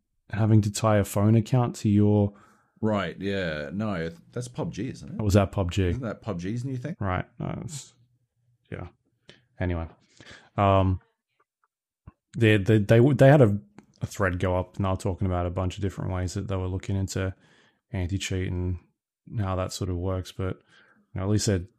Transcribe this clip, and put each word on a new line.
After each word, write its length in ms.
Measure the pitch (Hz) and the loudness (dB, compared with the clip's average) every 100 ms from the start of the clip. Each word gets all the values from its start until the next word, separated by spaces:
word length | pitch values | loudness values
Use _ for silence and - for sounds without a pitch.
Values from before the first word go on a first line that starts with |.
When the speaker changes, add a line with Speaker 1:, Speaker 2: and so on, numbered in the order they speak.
| _ _ - | _ _ -10
Speaker 1:
having 300 | 101 107 110 | -2 4 6
to 100 | 104 | 4
tie 280 | 101 110 107 | 0 2 2
a 60 | |
phone 300 | 95 104 107 | 2 2 4
account 400 | 113 107 131 123 - | 4 4 0 0 -2
to 120 | 107 | 2
your 440 | 101 104 104 101 - _ _ _ - | 4 4 4 2 -2 _ _ _ -6
Speaker 2:
Right, 340 | 110 107 87 85 | -2 -2 -4 -6
yeah. 520 | 95 98 87 76 73 | -6 -4 -4 -4 -8
No, 380 | 92 110 92 82 85 _ | -6 -6 -4 -6 -10 _
that's 160 | 120 123 | -12 -10
pub 220 | - 170 | -8 -8
G, 200 | - 120 | -6 -10
isn't 240 | - 69 | -10 -14
it? 40 | 214 | -6
Speaker 1:
Or 60 | |
was 80 | 107 | 2
that 160 | 101 95 | 2 2
pub 220 | - 90 | -2 -4
G? 160 | 98 90 | 0 0
Speaker 2:
Isn't 140 | 120 | -2
that 180 | 123 - | -6 -8
pub 180 | - 87 | -8 -8
G's 240 | 90 120 | -6 -6
new 140 | 135 127 | -6 -8
thing? 180 | 123 - | -10 -8
Speaker 1:
Right. 240 | 98 92 - - | -4 -4 -6 -10
No, 200 | - - | -10 -8
it's, 300 | - 147 - _ _ _ _ _ _ _ - | -10 -14 -18 _ _ _ _ _ _ _ -16
yeah. 180 | - 85 _ _ _ _ - _ - | -14 -14 _ _ _ _ -20 _ -6
Anyway. 280 | 90 85 80 - _ _ - - _ - | -4 -4 -6 -14 _ _ -20 -20 _ 0
Um, 420 | 98 98 95 92 _ _ _ _ _ _ _ _ _ _ - _ _ - | 4 4 4 0 _ _ _ _ _ _ _ _ _ _ -20 _ _ 2
they, 220 | 113 107 | 4 4
they, 180 | 95 110 | 4 2
they, 220 | 101 117 | 6 6
they 280 | 127 120 135 | 6 6 8
had 120 | 151 | 8
a, 180 | 113 101 - - _ - | 6 2 -6 -20 _ -12
a 40 | - | -10
thread 320 | - 95 90 | -2 -2 0
go 180 | 92 90 | 0 0
up, 180 | 90 - | -2 -4
and 80 | |
they 60 | 98 | -2
were 60 | 95 | -2
talking 300 | 101 87 98 | -4 -2 -2
about 200 | 90 87 | -2 -2
a 40 | |
bunch 260 | 92 92 - | -2 -4 -4
of 60 | |
different 300 | 95 - 98 | -6 -4 -6
ways 220 | 92 90 | -4 -4
that 140 | 101 98 | -6 -6
they 60 | 95 | -4
were 120 | 92 | -4
looking 280 | 92 - 98 | -6 -4 -4
into 380 | 95 98 95 - _ _ _ _ _ | -2 -4 -6 -8 _ _ _ _ _
anti-cheat 600 | 98 90 95 - 95 92 | -6 -4 -4 -4 -4 -4
and 260 | 90 90 90 _ _ _ _ - 120 | -4 -4 -6 _ _ _ _ -10 -6
how 160 | 95 92 | -4 -4
that 160 | 92 | -4
sort 160 | - 95 | -6 -6
of 80 | 87 | -4
works, 340 | 92 92 90 | -4 -4 -6
but, 300 | - 95 - _ _ _ _ _ | -6 -6 -8 _ _ _ _ _
you 60 | - | -6
know, 20 | |
at 80 | 95 | 0
least 160 | 107 113 | 0 2
they're, 180 | 98 92 | 0 -2